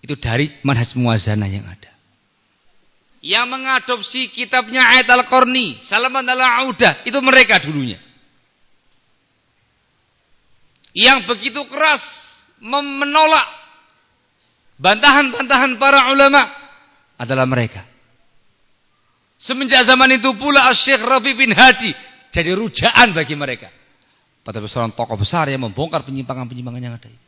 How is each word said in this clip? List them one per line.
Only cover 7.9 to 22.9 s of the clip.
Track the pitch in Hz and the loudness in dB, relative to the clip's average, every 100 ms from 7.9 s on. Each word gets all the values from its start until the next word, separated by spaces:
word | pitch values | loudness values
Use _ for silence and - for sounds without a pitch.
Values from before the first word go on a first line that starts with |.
| 90 _ _ _ _ _ _ _ _ _ _ _ _ _ _ _ _ _ _ _ _ _ _ _ _ _ _ _ _ _ - | -8 _ _ _ _ _ _ _ _ _ _ _ _ _ _ _ _ _ _ _ _ _ _ _ _ _ _ _ _ _ 2
Yang | 233 269 185 | 4 4 0
begitu | 226 233 233 285 | -6 -6 -8 -10
keras | 277 311 285 - - - - _ _ | -2 0 0 -4 -16 -20 -20 _ _
mem-, | 220 277 285 277 | -6 -6 -4 -6
menolak | 285 302 311 320 247 - - _ _ _ _ _ _ _ _ _ _ _ | -2 2 2 2 0 -10 -20 _ _ _ _ _ _ _ _ _ _ _
bantahan-bantahan | 151 214 285 277 277 240 254 262 262 240 | 0 4 4 4 2 -4 -2 0 0 2
para | 269 277 254 | 4 4 2
ulama | 277 277 285 233 - - - _ _ _ _ | 4 6 6 2 -4 -20 -20 _ _ _ _
adalah | 120 131 | -6 -2
mereka. | 131 127 117 95 - _ _ _ _ _ _ _ _ _ _ _ _ _ _ _ | 0 0 -2 -6 -20 _ _ _ _ _ _ _ _ _ _ _ _ _ _ _
Semenjak | - 262 269 254 | -10 -6 2 2
zaman | 240 254 262 262 | 4 4 4 4
itu | 247 208 | 0 -2
pula | 277 285 254 | 2 4 4
Asy-Syaikh | 247 - 269 | 2 2 0
Rabi' | 226 262 233 233 | 2 0 0 0
bin | 254 | 0
Hadi | 185 254 240 220 139 - _ _ | 6 6 6 -2 -8 -14 _ _
jadi | - 165 185 | -6 -2 -4
rujaan | 220 - 220 | -4 -4 -2